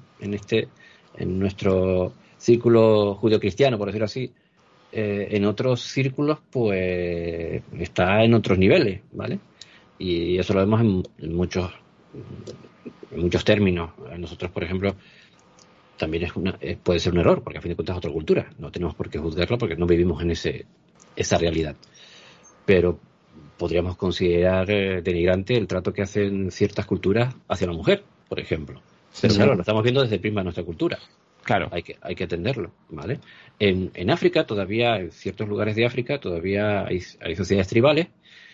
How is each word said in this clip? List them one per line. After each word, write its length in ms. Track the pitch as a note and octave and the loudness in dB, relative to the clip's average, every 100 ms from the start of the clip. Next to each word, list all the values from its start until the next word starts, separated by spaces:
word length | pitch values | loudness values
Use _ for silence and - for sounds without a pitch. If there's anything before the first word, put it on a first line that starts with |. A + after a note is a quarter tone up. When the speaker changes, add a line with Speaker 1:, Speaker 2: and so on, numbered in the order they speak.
| - - | -20 -12
Speaker 1:
en 140 | G2+ | -6
este, 340 | G2+ - A2+ - - - - _ - | -6 -2 -2 -2 -8 -20 -20 _ -8
en 220 | F2+ F#2 | -4 -2
nuestro 760 | G2 F#2+ G2 F#2 F#2 F#2 F2+ - - - | -2 0 2 2 2 2 0 -6 -20 -4
círculo 800 | - A#2 A#2 A2+ A2 G#2+ G2+ | 2 4 6 6 6 6 2
judeocristiano, 640 | G2 A2+ G#2+ G#2 - C#3 A2 | 2 2 2 0 2 2 2
por 100 | G2+ | -2
decirlo 160 | G#2 G#2+ | -4 -4
así, 260 | C3 B2 _ _ _ _ _ _ | -4 -8 _ _ _ _ _ _
eh, 360 | A2 G#2+ G2+ G2+ | -6 -2 -2 -2
en 140 | G#2 G2+ | 0 0
otros 360 | G#2 B2+ B2 | 0 0 0
círculos, 560 | - - C3+ C3+ D3 D3+ _ | -2 -2 -2 0 -2 -2 _
pues, 1120 | C3 A2 F#2+ F#2 F2+ F2 E2+ E2+ E2+ E2 - - - | -2 0 2 0 0 -2 -4 -4 -6 -6 -6 -8 -8
está 440 | F2+ - F2+ G#2 | -6 0 2 6
en 120 | A2+ | 6
otros 240 | A#2 G2 F#2+ | 6 4 4
niveles, 420 | F#2+ F3 A#2 F#2+ - | 6 6 4 -2 -10
¿vale? 260 | - G#2 F#3+ - - - - _ - | -10 -8 -8 -10 -20 -20 -20 _ -8
Y 400 | F#2 E2+ E2+ F2+ | -4 -2 0 0
eso 160 | F2+ | 2
lo 60 | G2 | 2
vemos 200 | G2 A2 | 4 4
en, 220 | A2+ F#2 - - | 4 2 -2 -8
en 160 | D#2+ | -6
muchos, 360 | E2+ F2+ F#2 F2+ - _ _ _ C3+ - - - - - _ - - - | -2 -2 -2 -4 -8 _ _ _ -18 -16 -16 -16 -18 -20 _ -20 -20 -14
en 100 | - | -4
muchos 240 | F2 F2 | 0 0
términos. 460 | - G#2 G2 F2 E2 - - F2 | 2 4 4 2 -4 -10 -14 -12
Nosotros, 320 | E2+ - F#2 | -12 -8 -8
por 140 | - | -6
ejemplo, 300 | F2+ F#2 G2 F#2+ - - - _ _ _ - _ _ - | -4 -2 -2 -4 -10 -20 -20 _ _ _ -20 _ _ -8
también 280 | D#2 E2 | -4 -4
es 120 | F2 - | -4 -4
una, 200 | F#2 - | -6 -6
eh, 160 | C#2 E2+ | -8 -6
puede 160 | - F2 | 0 0
ser 120 | - | 2
un 80 | F2 | 2
error, 220 | F#2+ F3+ | 4 2
porque 160 | - D2+ | -2 -10
a 40 | |
fin 80 | F2 | -8
de 60 | E2+ | -6
cuentas 180 | D#2+ | -6
es 40 | F2+ | -6
otra 120 | E2+ | -4
cultura. 380 | D#2 D#2+ D3+ - - | -4 0 0 -2 -10
No 120 | D2+ | -12
tenemos 240 | - F2 | -6 -6
por 140 | - - | -6 -8
qué 100 | - | -6
juzgarla 380 | E2 D#2 E2+ A#2+ | -6 -2 -2 0
porque 200 | E2+ D#2+ | -2 0
no 100 | F2 | 2
vivimos 340 | E2+ F2+ D#2 | 4 2 0
en 100 | F2 | -2
ese, 340 | E2 E2 C#2 - _ _ _ - - | -2 -4 -6 -10 _ _ _ -14 -6
esa 220 | F2 F2+ | 0 0
realidad. 380 | E2+ D#2+ D2+ C#2+ - - - - - - - _ - | 0 0 -4 -6 -18 -20 -20 -20 -20 -20 -20 _ 2
Pero 320 | F#2+ F2 E2+ - _ _ - D2 - | 4 4 0 -8 _ _ -20 -20 -8
podríamos 400 | F2 E2+ F2 F2+ | -2 -2 -2 -2
considerar, 720 | F#2 E2+ F2+ E2+ F2+ F#2 F#2 | -4 0 2 4 4 2 2
eh, 320 | G#2 G2 F#2 | 0 0 -2
denigrante 540 | F2 F2 F2 F#2 F2+ B2 | -2 0 2 2 2 0
el 120 | G2 | 0
trato 240 | F#2 F#2+ | -2 -4
que 100 | F#2+ | -4
hacen 480 | G2 G#2 G2+ G2 F#2+ | -2 0 -2 -2 -4
ciertas 340 | - G2+ - | 0 0 0
culturas 480 | G2+ F#2 F#2 G#2+ B2 - - | -2 -2 0 2 0 -4 -6
hacia 200 | - F2+ | -4 -2
la 40 | |
mujer, 300 | E2 F2 G3+ - _ - | -2 0 0 -2 _ -10
por 120 | - | -8
ejemplo. 420 | - E2 D2 - _ _ _ - | -4 -6 -6 -14 _ _ _ 0
Pero 120 | A2 | 2
Speaker 2:
Sí, 60 | G2+ | 6
Speaker 1:
claro, 140 | A#2 | 4
Speaker 2:
sí. 40 | A2 | 4
Speaker 1:
lo 60 | |
estamos 200 | E2+ G#2+ | 0 0
viendo 180 | A#2 C3 | 2 2
desde 140 | B2+ G2 | 2 0
el 40 | |
prisma 200 | G#2+ G#2 | -2 -2
de 40 | |
nuestra 200 | F#2 F2+ | -4 -6
cultura. 340 | F2 D#2+ E3 - - _ _ _ | -8 -4 -4 -4 -14 _ _ _
Speaker 2:
Claro. 240 | - G#2 D#2 | -2 0 0
Speaker 1:
Hay 120 | E2+ | -6
que, 140 | - D2+ | -8 -12
hay 140 | - F#2 | -10 -8
que 80 | |
atenderlo, 480 | F2 E2+ G2 B2 F2 - - | -6 -4 -4 -4 -8 -12 -18
¿vale? 320 | D#2 - B2+ - - - - | -12 -8 -10 -10 -20 -18 -2
En, 300 | G#2 F#2 F#2 | 0 2 -2
en 160 | - F2+ | -4 -2
África 360 | E3+ F3+ E3 D#3 | 0 2 0 -2
todavía, 500 | G#2 F#2 A2 A#2+ G#2+ | -2 -2 0 0 0
en 160 | F2 | -4
ciertos 360 | - G2 - G#2 | -10 -10 -8 -6
lugares 280 | G#2 G#2+ G#2+ | -2 -2 0
de 80 | A#2+ | 0
África, 320 | B2 A#2 C#3+ | -2 -4 -4
todavía 640 | G2 E2+ F#2 G2+ G#2 G2+ F#2 | -4 -4 -2 0 0 0 -2
hay, 140 | F2+ - - | -4 -6 -12
hay 160 | F2 E2+ | -8 -6
sociedades 320 | F2+ G2 F#2 | 0 0 2
tribales 400 | A2+ C#3 D3 F3 _ _ - - | 4 4 4 0 _ _ -20 -20